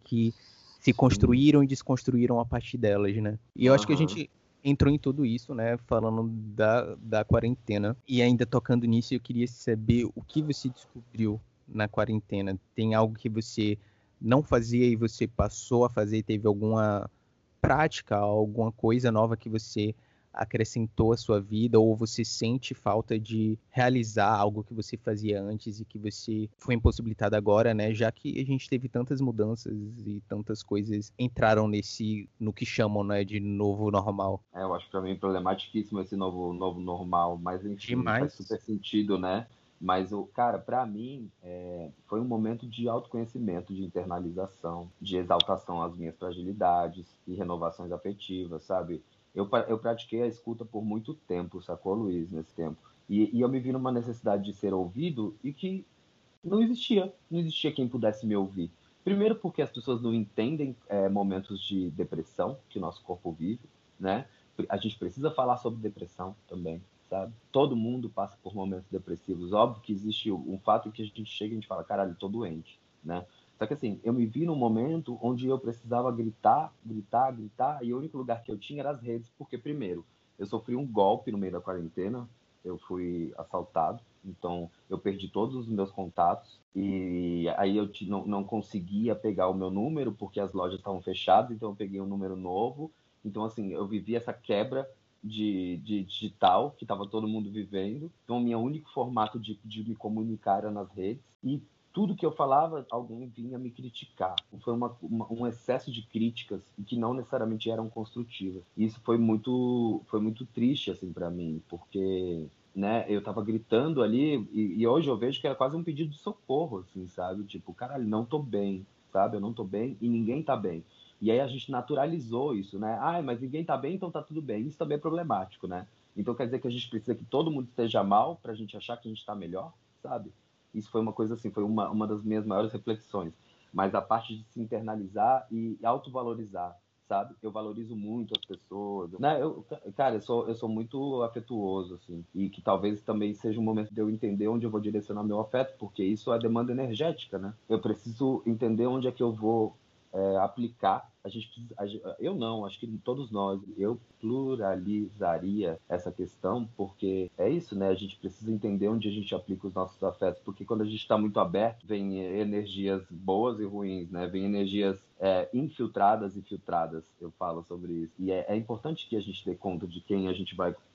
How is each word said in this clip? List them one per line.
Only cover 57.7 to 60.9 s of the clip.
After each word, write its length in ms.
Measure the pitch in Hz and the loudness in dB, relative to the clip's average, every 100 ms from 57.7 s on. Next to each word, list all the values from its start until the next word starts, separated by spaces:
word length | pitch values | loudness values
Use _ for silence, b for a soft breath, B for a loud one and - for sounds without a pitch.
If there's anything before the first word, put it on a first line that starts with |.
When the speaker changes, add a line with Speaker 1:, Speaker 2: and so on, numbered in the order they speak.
Speaker 2:
quem 140 | 143 123 | 0 0
pudesse 400 | 127 107 107 110 | 2 0 2 0
me 80 | |
ouvir. 380 | 104 95 98 82 b b _ | 2 0 -2 -6 b b _
Primeiro 320 | - 202 214 226 | 0 4 4 2
porque 260 | 180 - | -2 -2
as 80 | 135 | -4
pessoas 320 | 127 135 120 | -4 -2 0
não 100 | 117 | 2
entendem, 600 | 113 104 - 113 156 139 123 | 0 0 -2 0 0 -4 -6
é, 200 | - | -2